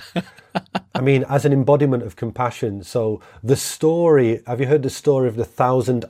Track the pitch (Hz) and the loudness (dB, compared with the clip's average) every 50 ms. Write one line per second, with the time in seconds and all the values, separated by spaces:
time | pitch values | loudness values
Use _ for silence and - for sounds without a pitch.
0 | - - - 175 - - - - _ _ - - - _ - - - _ - - | -8 -8 -8 -8 -8 -8 -14 -20 _ _ -10 -10 -8 _ -10 -10 -10 _ -6 -2
1 | 127 135 139 131 131 - 139 143 127 147 139 135 127 127 143 143 147 139 131 120 | 0 2 2 2 0 0 -2 0 2 2 2 2 4 4 4 4 4 2 0 -2
2 | 113 107 - - 123 113 - - 123 120 - - 131 113 101 101 98 - - 123 | -4 -8 -10 -8 -8 -8 -6 -4 -4 -6 -4 -4 -6 -6 -6 -8 -10 -6 -4 -4
3 | 113 110 107 - - - - - - 110 135 - - - - - - 156 165 170 | -2 -2 -4 -6 -10 -18 -20 -8 -2 0 0 0 -2 -6 -6 -2 0 0 2 2
4 | 175 165 156 139 123 113 113 110 - - 123 117 139 127 151 151 131 131 - - | 4 4 4 4 4 2 0 -2 -4 -6 -6 -4 0 2 2 2 0 -2 -6 -2
5 | - 151 139 135 127 123 107 113 110 - - - 131 127 131 131 113 123 127 120 | 0 0 2 2 0 0 -2 -2 -6 -6 -2 -2 0 2 2 0 0 0 -2 -2
6 | 110 - | -4 -6